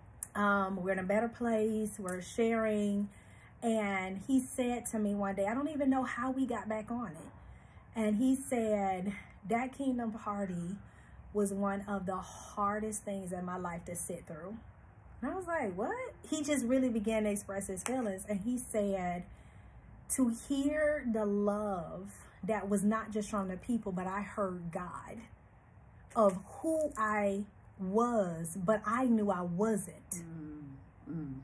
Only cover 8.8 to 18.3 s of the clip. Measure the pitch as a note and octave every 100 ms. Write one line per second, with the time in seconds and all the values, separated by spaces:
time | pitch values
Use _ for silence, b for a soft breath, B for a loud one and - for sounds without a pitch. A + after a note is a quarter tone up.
8.8 | G3 F#3 G3 G3+ B B F3+ A#3 C4 C4
9.8 | C4+ B3 A3+ A3 G#3 G3+ G3 F3 E3+ G3+
10.8 | B B B B B G#3 G3+ G3 G3 G3
11.8 | G3 G3+ F#3 F#3 F3+ - - - G3+ G#3+
12.8 | G#3+ G#3+ G#3+ G3 F3+ F3+ F3+ F3+ F3+ E3+
13.8 | F3 E3+ - E3+ E3+ D#3+ F3 A#3 - -
14.8 | - - - - C4 F#4 E4+ E4 A3+ F3+
15.8 | C4+ A#4+ B4+ - - D#4 C#4+ C#4+ A#3 C4
16.8 | B3+ A3+ G#3 A3 G#3+ G3+ - G3 G3 F#3
17.8 | - C4 A3+ F#3+ G3